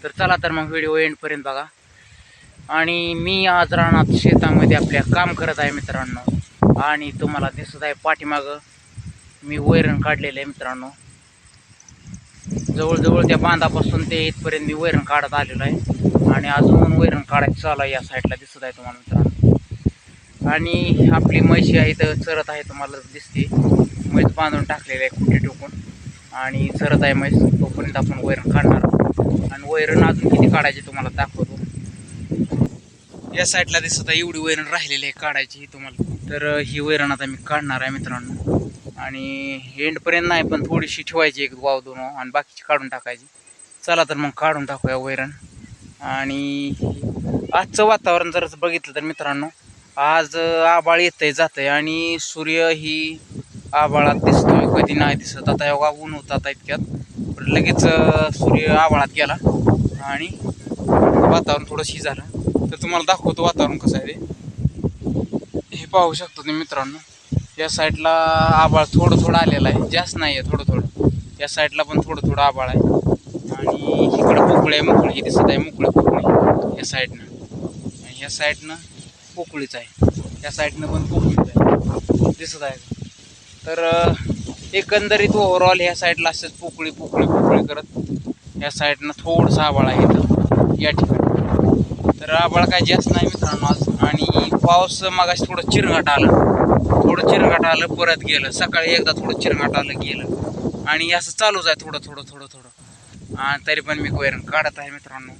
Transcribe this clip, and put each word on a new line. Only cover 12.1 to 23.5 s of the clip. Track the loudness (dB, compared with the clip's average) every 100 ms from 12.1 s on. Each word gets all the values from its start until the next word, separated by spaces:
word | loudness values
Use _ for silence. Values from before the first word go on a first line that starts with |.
| -20 _ -20 -10 -8 -4 -2
जवळजवळ | 0 2 4 4
त्या | 4 4
बांधापासून | 4 2 2 2 0 0 -2
ते | -2 -2
इथपर्यंत | -4 -6 -4 -4
मी |
वैरण | -2 0 0
काढत | 0 -2 0
आलेलो | -2 -2 -4
आहे. | -2 -2 -2 0 2 4 4
आणि | 2 2
अजून | 4 6 8 6 6
वैरण | 4 2
काढायचं | 0 2 2 0
चालू | -2 -2
आहे | -2
या | -4
साईडला, | -6 -4 -4 -4
दिसत | -12 -14
आहे | -14
तुम्हाला | -12 -16 -16
मित्रांनो. | -2 2 2 4 4 4 -2 -6 -6 -6 -20 -20 _ -6 -2
आणि | -2 0 -2 0 6 6
आपली | 6 2 4
म्हशी | 6 6 6 4
आहे | 4
इथं | 2 0
चरत | 0 -4 -4 -4
आहे, | -8
तुम्हाला | -12 -12 -12 -12 -16
दिसते. | -20 -8 -4 0